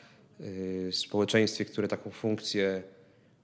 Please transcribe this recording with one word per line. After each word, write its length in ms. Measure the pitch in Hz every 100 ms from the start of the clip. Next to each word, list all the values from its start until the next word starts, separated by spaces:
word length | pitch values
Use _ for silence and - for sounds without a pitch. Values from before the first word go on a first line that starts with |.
| - - - -
y, 500 | 101 95 95 92 92
społeczeństwie, 720 | 92 - 104 101 113 104 - 104
które 220 | - 101
taką 220 | 98 104
funkcję 720 | - 113 104 - 104 98 95 90 - - - _ _